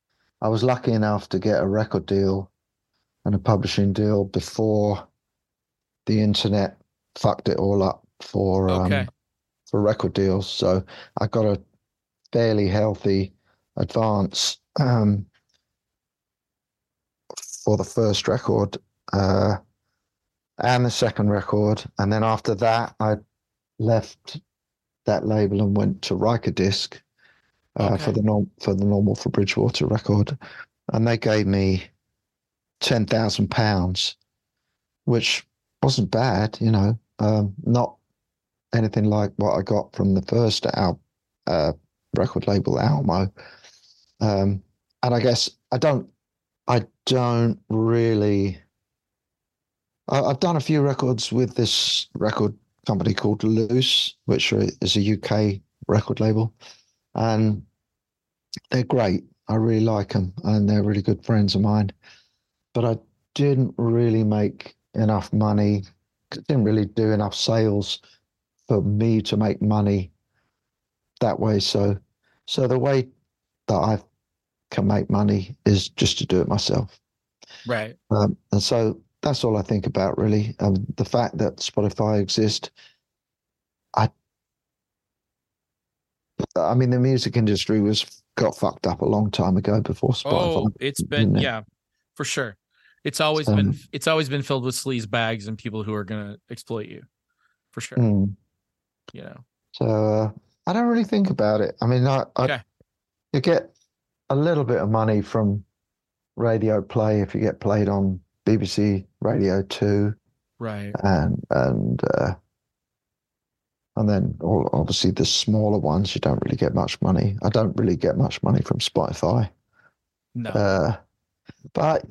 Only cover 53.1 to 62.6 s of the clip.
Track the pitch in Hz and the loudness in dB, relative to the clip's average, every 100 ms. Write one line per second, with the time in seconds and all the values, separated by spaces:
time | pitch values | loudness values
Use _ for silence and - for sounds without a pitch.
53.1 | 95 104 107 110 110 110 127 131 - - | 0 0 0 2 2 2 0 2 0 -2
54.1 | - - 107 - 104 101 - 101 110 101 | -4 -2 0 0 0 0 0 0 2 2
55.1 | 104 - 107 107 98 - _ - 104 - | 0 0 0 0 -2 -8 _ 0 0 0
56.1 | 95 110 110 110 - - - _ _ _ | 0 0 2 -2 -6 -20 -20 _ _ _
57.1 | - 113 110 110 101 - _ _ _ _ | -2 0 2 2 0 -6 _ _ _ _
58.1 | _ _ _ _ - - 127 117 131 104 | _ _ _ _ -18 -4 -2 0 0 2
59.1 | 92 - _ - 110 113 110 113 104 98 | 0 -4 _ -4 0 2 2 2 0 0
60.1 | 107 92 - - 107 101 107 101 101 95 | -2 -2 -4 0 2 2 2 2 0 0
61.1 | 95 - 110 101 95 104 107 98 - - | -2 0 0 2 2 2 2 0 -6 -20
62.1 | - _ _ _ _ | -20 _ _ _ _